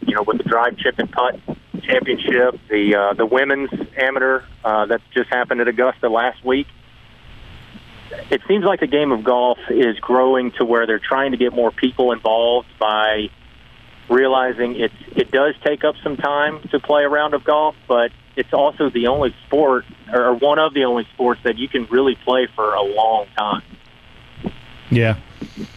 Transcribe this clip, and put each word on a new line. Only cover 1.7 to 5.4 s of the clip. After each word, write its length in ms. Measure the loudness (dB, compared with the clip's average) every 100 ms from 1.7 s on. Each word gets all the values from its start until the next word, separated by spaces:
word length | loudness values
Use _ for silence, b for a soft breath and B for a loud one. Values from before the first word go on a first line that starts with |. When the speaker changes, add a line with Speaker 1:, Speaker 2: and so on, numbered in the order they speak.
| -12
Speaker 1:
championship, 760 | -2 -2 0 -4 0 2 0 0 -4
the, 260 | 0 2 2
uh, 180 | 2
the 120 | 0 0
women's 440 | 2 2 -2 -4 -8 -10 -4
amateur, 460 | -2 0 0 0 -4 -8 -2
uh, 220 | 0 0
that 140 | -2 -4
just 160 | -4 -2
happened 320 | -2